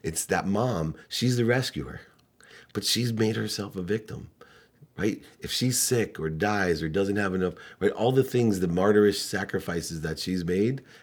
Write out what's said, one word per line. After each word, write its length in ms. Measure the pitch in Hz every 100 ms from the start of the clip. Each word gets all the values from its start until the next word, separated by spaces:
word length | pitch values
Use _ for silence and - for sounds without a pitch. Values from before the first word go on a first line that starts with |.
It's 240 | - - -
that 220 | 92 95
mom, 480 | 101 127 98 80 80 -
she's 300 | - 123 123
the 80 | 113
rescuer, 560 | 120 131 - - - - _ _ _ - - -
but 100 | - -
she's 280 | - 120
made 220 | 113 110 110
herself 400 | 107 - 101 95
a 60 |
victim, 480 | 90 110 - - - - - - _ _ - -
right? 240 | 101 - - -
If 100 | -
she's 260 | - 127 123
sick 420 | - 123 104 -
or 100 | 80
dies 520 | 80 101 104 92 80
or 60 | 80
doesn't 280 | 78 98 101
have 160 | 101 92
enough, 200 | 92 87 - -
right? 120 | 101
All 200 | - 113
the 100 | 131
things, 380 | 131 127 120 98
the 60 | 90
martyrish 500 | 85 98 104 104 98
sacrifices 840 | - 98 98 95 - 85 80 82
that 160 | 78 78
she's 260 | - 92 85
made, 360 | 90 110 135 - -